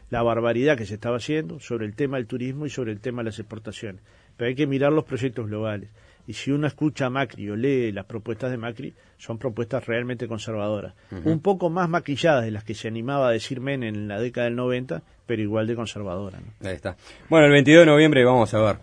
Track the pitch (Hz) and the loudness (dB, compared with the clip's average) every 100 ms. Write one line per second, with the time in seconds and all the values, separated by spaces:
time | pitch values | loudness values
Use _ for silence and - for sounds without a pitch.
0 | - 120 117 113 117 117 139 143 104 104 | -8 -2 0 2 0 2 2 0 -2 -8
1 | 117 120 107 151 160 165 - 117 107 107 | -4 -4 -4 -6 -6 -12 -8 -6 -6 -4
2 | 139 135 117 127 123 135 151 131 117 107 | -4 -4 -6 -6 -6 -8 -8 -6 -6 -6
3 | 127 123 113 107 104 107 110 101 110 95 | -8 -6 -8 -10 -14 -14 -14 -14 -14 -16
4 | _ _ _ - 120 131 147 135 143 156 | _ _ _ -6 -4 -2 0 2 2 0
5 | - 131 131 113 107 107 110 104 101 _ | -2 -4 -6 -6 -8 -6 -6 -6 -10 _
6 | _ _ - 104 - 143 151 - 151 - | _ _ -16 -10 -4 -2 -2 -2 -4 -2
7 | 131 127 135 - 104 104 131 135 117 101 | -4 -2 -4 -6 -8 -4 0 0 -2 -4
8 | 95 117 110 117 127 127 113 117 151 - | -10 -12 -10 -8 -6 -6 -8 -10 -14 -16
9 | _ _ - 113 131 107 117 131 - 117 | _ _ -12 -8 -8 -6 -6 -6 -2 -4
10 | 123 123 120 113 110 110 104 107 - - | -4 -6 -8 -8 -8 -6 -4 -4 -8 -16
11 | - 98 113 160 175 190 175 165 175 165 | -16 -6 -2 -2 0 0 0 -2 0 -2
12 | 139 139 165 143 113 104 107 107 113 113 | -4 0 2 2 0 -6 -8 -10 -8 -6
13 | 117 143 131 117 - 127 131 139 117 107 | -4 0 2 0 -2 -8 -6 -6 -6 -6
14 | 104 101 123 123 120 120 123 127 127 165 | -6 -4 -6 -4 -4 -2 -2 -4 -4 -8
15 | - _ - 117 104 110 110 120 110 107 | -10 _ -8 -4 -2 -2 -2 -4 -6 -10
16 | 101 90 101 92 87 - 98 90 95 90 | -8 -8 -10 -14 -18 -14 -10 -8 -10 -12
17 | - - - 160 147 143 139 160 165 147 | -18 -16 2 8 8 8 10 10 10 10
18 | 156 139 123 127 107 107 107 98 | 8 8 6 6 4 4 2 2